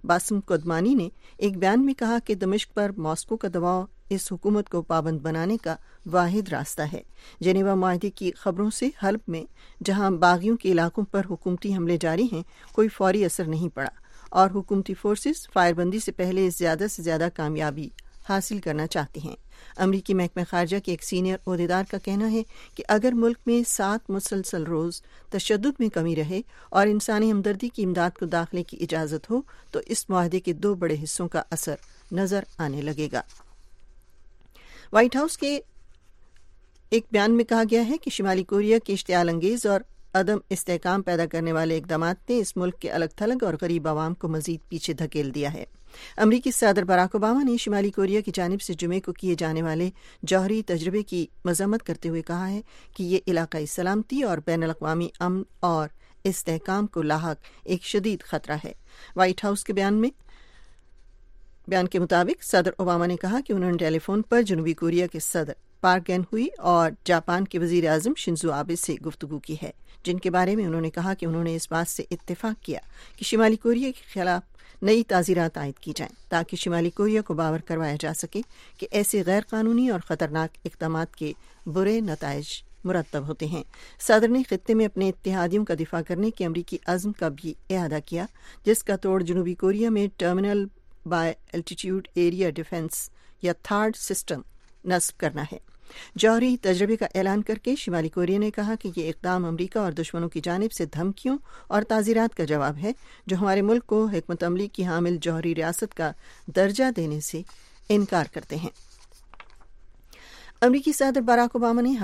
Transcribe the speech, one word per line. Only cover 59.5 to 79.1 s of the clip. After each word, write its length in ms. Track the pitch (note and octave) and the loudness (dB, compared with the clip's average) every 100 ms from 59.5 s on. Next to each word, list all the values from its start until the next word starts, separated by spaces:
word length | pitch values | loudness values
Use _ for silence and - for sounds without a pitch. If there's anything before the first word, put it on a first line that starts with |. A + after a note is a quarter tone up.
| G3+ | -2
کے 100 | - | -2
بیان 200 | G3 G3 | 0 2
میں، 160 | G#3 A#3+ - - - - - - - - - - - - - - - - | 2 2 -2 -20 -20 -20 -20 -20 -20 -20 -20 -20 -20 -20 -20 -20 -16 -2
بیان 200 | F#3 F3+ | 0 0
کے 120 | F#3 | 0
مطابق 440 | F3 F3 F3+ F4+ | 2 4 2 0
صدر 280 | - F#3+ F3+ - | 2 2 2 0
اوباما 280 | F3+ F3 F3 | 0 2 0
نے 100 | F3+ | -2
کہا 240 | F#3 A#3+ C4+ | -2 -4 -2
کہ 60 | |
انہوں 180 | G3+ F3+ | 0 0
نے 60 | F3 | 0
ٹیلی 220 | D#3+ D#3+ | 0 0
فون 220 | - G3+ | 0 -2
پر 200 | A3 A#3+ | 2 2
جنوبی 320 | A3 E3+ D#3+ | 4 2 0
کوریا 340 | D#3 E3 E3+ F3+ | 0 0 2 0
کے 120 | D#3+ | -4
صدر 340 | - F3 D3 - - - | -4 -2 -4 -8 -16 0
پارک 260 | F#3 F#3 F3 | 2 2 2
گین 140 | F3+ | -2
ہوئی 260 | F3 A3 C#4 - | 0 -2 -2 -2
اور 340 | F3+ F3 E3 - | 4 4 4 0
جاپان 420 | - E3+ E3 F3 G3 | 2 2 2 0 0
کے 140 | F3 | 0
وزیر 300 | E3+ F3 E3 | 2 2 4
اعظم 240 | D#3 G3 D#4 | 2 2 -2
شنزو 340 | - E3 E3 | -2 -2 0
آبے 240 | C#3+ D3 E3+ | -2 -2 -4
سے 180 | - D3+ D#3+ | -4 -6 -6
گفتگو 340 | - C#3+ D3 | -10 -8 -10
کی 160 | - D#3 | -8 -10
ہے، 80 | D#3+ - - - | -10 -14 -20 -12
جن 160 | - F3+ | -4 -2
کے 100 | F#3 | 0
بارے 260 | F3+ F3+ G#3+ | 2 2 2
میں 100 | F#3+ | 0
انہوں 160 | E3 | -2
نے 80 | D#3+ | -2
کہا 240 | - F3+ | -2 -4
کہ 120 | F#3+ E3 | -4 -2
انہوں 180 | E3 | -2
نے 120 | E3 E3 | -2 -4
اس 160 | - | -4
بات 180 | E3 E3+ | -2 -2
سے 140 | - - | -6 -6
اتفاق 520 | E3+ - F3 A3+ A3 | -8 -8 -6 -6 -6
کیا 160 | - D#3 - - - - | -8 -8 -10 -20 -20 -10
کہ 100 | - | 0
شمالی 300 | A3 A3 A3 | 4 4 4
کوریا 360 | A#3 A#3 C4+ | 2 2 0
کے 220 | B3+ - | -6 -10
خلاف 720 | G3 F3+ F3+ - - - - | -2 0 0 -4 -20 -20 -2
نئی 200 | G3 A3 | 4 4
تعزیرات 540 | A3+ F#3 F3 F3 E3 D#3+ | 4 2 4 2 2 -2
عائد 220 | C#3+ - | -8 -8
کی 120 | - D3 | -10 -8
جائیں 180 | C#3+ - - | -8 -12 -4
تاکہ 280 | E3+ F3 F3+ | -4 -2 -4
شمالی 320 | F#3 E3+ E3+ | -2 0 0
کوریا 320 | - G#3 G#3+ | 0 0 0
کو 120 | G#3 | 0
باور 260 | D#3+ D#3+ D#3+ | -2 0 -2
کروایا 360 | - E3 D#3 D3 | -4 -4 -2 -2
جا 140 | D#3 | -4
سکے 280 | D#3+ E3 G3 - - - - | -6 -6 -8 -10 -14 -20 -14
کہ 100 | - | -4
ایسے 320 | - G#3 | -2 0